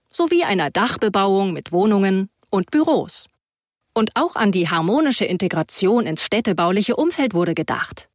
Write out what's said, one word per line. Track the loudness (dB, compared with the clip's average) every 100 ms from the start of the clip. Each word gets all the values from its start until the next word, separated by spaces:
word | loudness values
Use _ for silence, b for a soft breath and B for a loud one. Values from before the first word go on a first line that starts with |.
| _
sowie | -2 2 2
einer | 2 0 -2
Dachbebauung | 0 -2 0 0 2 2 2 0
mit | -4 -4
Wohnungen | 0 2 4 2 2 -2 _ _
und | -4 0
Büros. | 0 2 0 0 -6 -6 _ _ _ _ _ _
Und | -2 -2
auch | 0 -2 0
an | 0
die | 2 0
harmonische | 0 0 2 0 0
Integration | -2 -2 -2 -2 -4 0 2 2 0
ins | -2
städtebauliche | -2 -2 0 0 0 0 0
Umfeld | 0 -2 0 -2
wurde | 0 0
gedacht. | -2 -4 -6 -8 -12 -20